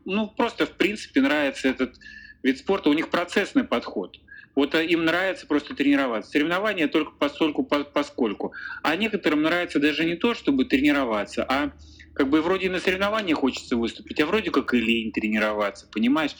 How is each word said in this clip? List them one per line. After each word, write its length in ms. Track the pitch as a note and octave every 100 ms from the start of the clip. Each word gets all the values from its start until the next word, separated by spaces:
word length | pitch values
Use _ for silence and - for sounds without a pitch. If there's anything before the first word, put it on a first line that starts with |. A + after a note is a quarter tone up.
ну, 220 | - G3+ G#3
просто, 380 | - A#3 - D3+
в 60 |
принципе, 480 | - G3 G#3 - C#3
нравится 480 | C3+ D3 C3+ - C3+
этот 260 | - B2+ - - - - -
вид 160 | - C4
спорта, 300 | - G3 D#3
у 40 |
них 160 | D3+ -
процессный 540 | F3 F3 G#3 F#3 -
подход. 540 | - A#2+ - - F3+ - - - - C#3
Вот, 180 | C#3+
э, 120 | D#3+ E3
им 180 | E3
нравится 420 | D#3+ E3+ F#3+ F3+ -
просто 280 | D3 -
тренироваться. 560 | C3 C#3 C#3+ C3 A2 -
Соревнования 560 | - D#3 F3+ G#3+ F#3+ D3
только 220 | D#3+ D3+ -
постольку, 460 | C#3+ - D#3+ D3
по-, 200 | C3 D3
поскольку. 680 | C#3+ D3 C#3 - A2+ G2 G2+ - - -
А 140 | D3 E3+
некоторым 460 | G#3+ G3+ E3 D3+
нравится 360 | D#3 F3 F3 D3+
даже 240 | D3+ D3 E3
не 80 |
то, 180 | E3+ A#3+
чтобы 320 | A3+ D3+ C3+
тренироваться, 800 | C3 C3+ D3 C#3+ B2 G#2+ G2+ - -
а 260 | C3+ C#3+ - - - -
как 160 | - C3+
бы 100 | D#3
вроде 300 | E3 F#3 F#3
на 80 | F3+
соревнованиях 600 | F#3+ F#3 G3+ A3 F#3+ C#3
хочется 380 | C3 - - A#2+
выступить, 440 | A2+ - - -
а 60 | D3+
вроде 240 | G#3+ F3
как 200 | C#3+ -
и 80 | B2
лень 300 | A2+ A2+ A2
тренироваться, 760 | - G#2+ G#2+ G#2+ G#2+ G2+ - -
понимаешь? 440 | A2 A#2 D3+ D3